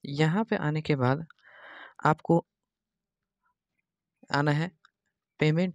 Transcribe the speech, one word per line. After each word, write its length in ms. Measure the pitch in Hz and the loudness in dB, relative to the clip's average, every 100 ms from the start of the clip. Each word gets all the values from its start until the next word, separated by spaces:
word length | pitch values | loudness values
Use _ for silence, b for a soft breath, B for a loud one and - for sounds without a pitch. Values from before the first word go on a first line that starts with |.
यहाँ 400 | - 143 156 185 | -8 0 2 2
पे 120 | 220 208 | -2 -2
आने 220 | 151 156 | -2 -4
के 120 | 151 143 | -2 0
बाद 300 | 127 143 165 - B B B B B B | 2 0 -4 -18 B B B B B B
आपको 400 | 151 156 - 170 - _ _ _ _ _ _ _ _ _ _ _ _ _ _ _ _ _ _ | 0 0 2 0 0 _ _ _ _ _ _ _ _ _ _ _ _ _ _ _ _ _ _
आना 160 | 139 147 | -2 0
है 200 | 147 175 _ _ _ _ _ _ _ | 0 -4 _ _ _ _ _ _ _
पेमेंट 340 | 151 160 185 | 0 2 -2